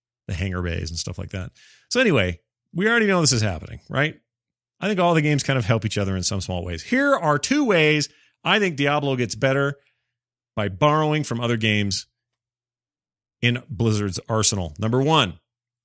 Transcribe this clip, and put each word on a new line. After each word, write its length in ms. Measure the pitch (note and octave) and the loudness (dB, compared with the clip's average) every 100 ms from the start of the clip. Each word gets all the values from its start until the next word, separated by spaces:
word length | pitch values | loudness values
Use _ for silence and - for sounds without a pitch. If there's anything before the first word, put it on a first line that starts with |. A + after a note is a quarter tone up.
| _ _ - | _ _ -10
the 60 | |
hangar 300 | F2+ G2 F2+ | -4 -4 -2
bays 260 | F2 F2 D#2+ | -4 -4 -6
and 100 | E2 | -8
stuff 200 | - F#2 | -8 -10
like 140 | F2+ | -10
that. 180 | F#2+ - _ - _ _ | -10 -10 _ -20 _ _
So 100 | A#3+ | 0
anyway, 400 | A#3+ C3 F2+ E2+ _ _ _ | 4 4 2 -2 _ _ _
we 160 | E3 G#3+ | -2 0
already 180 | A#3 G#3 | 2 4
know 140 | F3+ | 4
this 120 | D3+ | 4
is 100 | B2 | 2
happening, 380 | G#2+ G2 - - _ | 0 -4 -10 -16 _
right? 280 | C3 D3+ - _ _ _ _ _ _ | -2 -2 -6 _ _ _ _ _ _
I 80 | G3 | -4
think 100 | F#3+ | 2
all 140 | F3 | 2
the 80 | D#3+ | 4
games 220 | D3+ C#3+ | 2 0
kind 160 | - C3+ | 0 -2
of 80 | G2 | 0
help 180 | A2+ | 0
each 140 | G#2+ G2+ | 0 -2
other 180 | G2 F#2+ | -2 -2
in 60 | |
some 180 | F2 G2 | -2 -4
small 240 | F2+ F2+ | -4 -6
ways. 200 | F2+ E2+ | -6 -10
Here 300 | - B3+ C#4+ | -2 0 2
are 240 | C4+ D#3+ C#3+ | 2 2 0
two 280 | - C#4+ B3+ | 2 0 2
ways 420 | F3 D3+ D3+ - _ _ _ | 4 4 2 -2 _ _ _
I 160 | - G#3 | 0 2
think 180 | F#3+ C#3 | 0 0
Diablo 380 | C#3+ D3 C#3+ | 0 0 0
gets 200 | B2+ A#2+ | -2 -2
better 420 | A2 C3+ C#3 C#3 C#3+ _ _ _ _ _ _ _ - | 0 0 0 -2 -4 _ _ _ _ _ _ _ -6
by 140 | G2+ | -4
borrowing 520 | F#2+ D3 D#3 D3+ D3+ | 2 2 4 2 -2
from 160 | C#3+ A#2+ | -2 -4
other 200 | A#2+ A#2 | -2 0
games 480 | A2 G#2 G2+ F#2+ - _ _ _ _ _ _ _ _ _ _ _ _ _ | 2 2 0 -4 -8 _ _ _ _ _ _ _ _ _ _ _ _ _
in 200 | A#2+ A#2+ - | 0 0 -6
Blizzard's 500 | F2 A2+ G#2 G2+ F2+ - | -2 0 2 0 -4 -2
arsenal. 460 | A2 G#2+ G2+ E2 D2+ | 0 2 0 -6 -4
Number 240 | A2 B2 | -2 0
one, 360 | C#3+ D#3+ G2+ D#2 _ _ _ _ | 2 2 0 -4 _ _ _ _